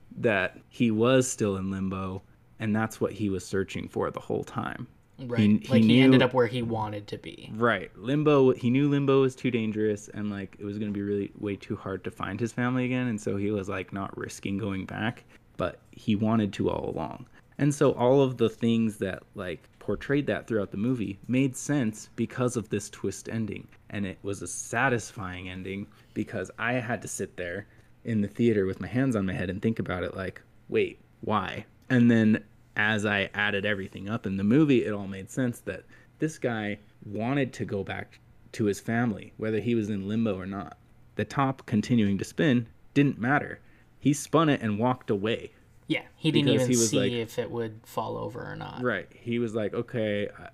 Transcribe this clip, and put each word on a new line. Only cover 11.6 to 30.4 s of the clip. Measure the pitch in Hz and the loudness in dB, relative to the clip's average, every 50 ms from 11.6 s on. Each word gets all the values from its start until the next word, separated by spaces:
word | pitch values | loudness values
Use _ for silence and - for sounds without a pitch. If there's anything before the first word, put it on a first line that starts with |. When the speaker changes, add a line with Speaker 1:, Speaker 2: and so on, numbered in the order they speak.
| - - 107 | -6 -8 -8
Speaker 1:
hard | 95 - 101 95 92 - | -6 -6 -6 -8 -8 -8
to | 98 | -10
find | - - 92 95 95 107 | -10 -8 -6 -6 -4 -4
his | 120 113 - | -4 -4 -2
family | - 123 123 127 127 123 | -2 -2 0 0 0 -2
again, | 123 127 127 123 123 | -2 -2 -2 -2 -2
and | 113 104 | -4 -4
so | - - 101 98 | -4 -4 -4 -2
he | 101 101 | -2 -2
was, | 107 101 95 95 | -2 -2 -4 -4
like, | 98 95 92 - | -6 -6 -8 -8
not | - 101 98 - - - | -8 -8 -8 -8 -8 -10
risking | - - - - - 98 98 98 | -10 -10 -10 -8 -6 -6 -4 -4
going | 113 101 98 95 92 | -4 -4 -4 -6 -6
back, | - 95 98 104 113 - - - _ - - _ _ _ - | -8 -6 -4 -4 -4 -4 -6 -12 _ -20 -20 _ _ _ -4
but | 92 87 - - _ _ | -4 -4 -4 -8 _ _
he | - - - - 107 | -20 -6 -2 0 0
wanted | 101 110 107 113 113 107 98 101 | 2 2 2 2 2 2 0 0
to | - 98 90 | -2 -2 0
all | 85 78 - - | -2 -2 -4 -6
along. | - - 80 - - - - - - - - _ _ - | -6 -6 -6 -6 -8 -12 -16 -20 -20 -20 -20 _ _ 0
And | 135 147 143 | 0 2 2
so | - 151 131 - | 4 4 2 4
all | - 120 123 135 143 139 | 4 4 4 6 6 4
of | 127 127 117 | 4 2 2
the | 117 107 | 0 0
things | - - - 117 117 113 113 110 101 - | 0 0 0 2 2 2 2 0 -2 -2
that, | 101 95 - - - - - | -4 -4 -6 -6 -12 -14 -12
like, | 101 95 92 82 - - - _ - | -10 -8 -8 -8 -10 -12 -18 _ -10
portrayed | - - 101 - - - 139 147 143 - | -6 -4 -4 -4 -2 0 0 0 0 0
that | 104 80 - - | -2 -4 -2 -2
throughout | 117 107 98 - | -2 -2 -2 -2
the | - 98 | -4 -2
movie | 104 123 131 123 101 98 98 - - - | -2 -2 0 -2 -2 -6 -8 -8 -6 -2
made | 120 127 135 135 123 | 2 2 2 0 -2
sense | - - - 147 147 123 107 110 - - - - | -4 -4 -2 0 0 0 -2 -4 -6 -10 -10 -6
because | - 117 107 - - 127 123 - | -4 -4 -4 -2 -2 -2 0 0
of | 117 104 - | -2 -4 -4
this | - 104 - - | -4 -6 -6 -6
twist | - - - 101 95 - - - | -10 -8 -6 -6 -6 -8 -8 -8
ending. | 107 113 110 104 95 98 98 - - - - - | -6 -4 -4 -6 -6 -10 -12 -16 -20 -20 -16 -10
And | - 104 101 | -8 -6 -6
it | 92 95 - - | -6 -8 -8 -8
was | 101 101 82 | -8 -8 -6
a | 87 87 | -8 -10
satisfying | - - - - - 117 131 135 123 113 - - - - 98 90 90 90 90 92 | -10 -10 -8 -4 -2 0 2 2 2 0 -2 -6 -10 -10 -10 -10 -10 -10 -10 -10
ending | 90 92 90 95 95 101 101 - - - - _ - | -10 -10 -8 -8 -8 -8 -10 -12 -14 -20 -20 _ -8
because | 107 107 - - 104 92 - - - | -6 -6 -6 -6 -8 -8 -8 -8 -6
I | 113 117 123 | -4 -2 -2
had | 127 113 113 120 98 - | -2 -2 -4 -6 -6 -6
to | - | -8
sit | - - 101 - - - | -8 -8 -8 -8 -8 -8
there | 87 87 87 98 107 - - - - - - _ - | -8 -8 -8 -10 -10 -14 -18 -20 -20 -20 -20 _ -6
in | 117 113 107 | -2 0 0
the | 101 101 | 0 0
theater | - - 117 117 110 104 95 | 0 2 2 4 4 4 2
with | 95 95 - | 0 -2 -6
my | - 90 | -8 -4
hands | 98 127 135 135 113 | -2 -2 0 0 0
on | 104 95 | 0 -2
my | 95 90 | -2 -2
head | 95 92 92 | -4 -4 -4
and | 90 107 | -4 -2
think | - 113 110 - | -2 0 0 0
about | 98 92 95 90 90 | -2 -4 -4 -4 -4
it, | 90 - | -6 -6
like, | 90 95 92 - - | -6 -8 -8 -10 -12